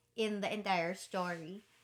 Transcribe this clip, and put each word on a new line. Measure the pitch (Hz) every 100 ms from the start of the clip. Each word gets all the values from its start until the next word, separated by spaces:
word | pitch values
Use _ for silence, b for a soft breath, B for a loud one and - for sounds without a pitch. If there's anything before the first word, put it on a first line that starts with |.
| _
in | - 220 208
the | 202
entire | 208 196 180 170
story. | 190 - 190 180 170 160 202 - _